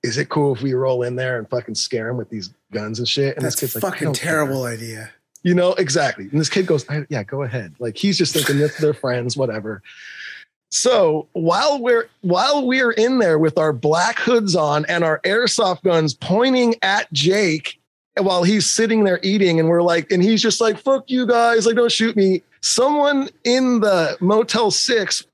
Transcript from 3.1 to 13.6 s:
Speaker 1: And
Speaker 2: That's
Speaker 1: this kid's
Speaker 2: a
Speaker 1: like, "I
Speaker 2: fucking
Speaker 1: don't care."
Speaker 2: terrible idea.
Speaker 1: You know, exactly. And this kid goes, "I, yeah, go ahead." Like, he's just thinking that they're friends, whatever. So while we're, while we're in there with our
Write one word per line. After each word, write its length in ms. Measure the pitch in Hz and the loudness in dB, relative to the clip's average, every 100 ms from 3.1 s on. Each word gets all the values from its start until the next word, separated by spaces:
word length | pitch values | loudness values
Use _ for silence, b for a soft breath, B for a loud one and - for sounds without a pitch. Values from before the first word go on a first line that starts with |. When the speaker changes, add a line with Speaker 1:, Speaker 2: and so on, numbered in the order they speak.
| - 139 139 | -2 -2 -2
Speaker 1:
And 80 | |
Speaker 2:
That's 120 | 131 143 | -6 -4
Speaker 1:
this 120 | 131 | -6
kid's 100 | 113 | -4
Speaker 2:
a 20 | |
Speaker 1:
like, 100 | 190 | -6
"I 20 | - | -4
Speaker 2:
fucking 80 | 160 | -4
Speaker 1:
don't 120 | 135 | -4
care." 140 | 165 | -2
Speaker 2:
terrible 280 | 160 143 135 | -2 0 -2
idea. 480 | 123 117 113 110 113 _ _ _ | -6 -8 -12 -14 -16 _ _ _
Speaker 1:
You 120 | 175 | 0
know, 180 | 175 180 | 2 2
exactly. 560 | 185 170 139 139 - 98 | 2 0 0 -2 -4 -4
And 100 | 143 | -2
this 80 | 151 | 0
kid 180 | - 180 | -2 0
goes, 200 | 156 - | 0 0
"I, 160 | 147 139 | -6 -4
yeah, 160 | 135 | -8
go 180 | 101 139 | -6 -8
ahead." 320 | 131 123 95 76 | -6 -6 -10 -10
Like, 160 | 120 107 | -10 -2
he's 200 | 202 190 | -2 0
just 160 | 175 | 0
thinking 260 | 170 139 143 | 0 0 0
that 160 | 147 - | 0 0
they're 160 | 151 | -2
friends, 420 | 143 131 123 120 123 | 0 -2 -4 -4 -2
whatever. 460 | 131 110 104 101 B B B B B B B _ _ | -4 -4 -8 -12 B B B B B B B _ _
So 580 | - 247 233 170 156 - | -2 2 4 2 0 -4
while 480 | - 165 180 294 285 | -4 0 2 2 0
we're, 280 | 240 233 226 _ | 2 0 0 _
while 460 | 185 180 247 294 254 | -2 2 2 2 0
we're 240 | 254 247 | 2 2
in 260 | 226 226 262 | 2 2 4
there 200 | 196 156 | 2 4
with 180 | 160 | 2
our 160 | 151 | 2